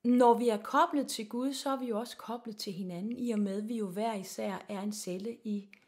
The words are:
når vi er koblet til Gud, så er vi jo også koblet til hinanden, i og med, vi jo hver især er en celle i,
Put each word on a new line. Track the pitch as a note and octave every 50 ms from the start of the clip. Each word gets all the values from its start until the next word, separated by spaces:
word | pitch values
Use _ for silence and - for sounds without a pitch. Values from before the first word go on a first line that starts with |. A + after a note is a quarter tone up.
| -
når | A#3+ B3 B3 B3+ A#3+ A#3
vi | G#3+ A#3+ A#3+
er | G#3+
koblet | G#3 G#3+ - - C#4 E4 E4+ - C#4+ -
til | - - - G#3+ G#3+
Gud, | - A#3+ B3+ C#4 C#4
så | C4+ - C#4
er | C4+
vi | C4 B3+
jo | A#3+ A3 G#3
også | A#3+ A#3+ -
koblet | - - - A3+ A#3+ A#3+ A#3 G#3+
til | G#3+ - G#3 F3
hinanden, | F3 G3+ F3+ F3 F3 G3 A3 A#3+
i | B3+ B3 A#3+
og | A3 G#3
med, | G#3 G3 F#3+ G#3
vi | G#3+ G#3+ B3
jo | A3+ G#3+
hver | F#3 F3 G3+ A3 A3+ A3
især | G3 F#3 - - - A3 G#3 F#3+ F#3 - -
er | G#3 F#3+
en | G3 G#3 G#3
celle | G#3+ - F#3 F3+ F#3 G3+ A#3 A#3 - _
i, | A3 G#3 G3+ G3 - - _ _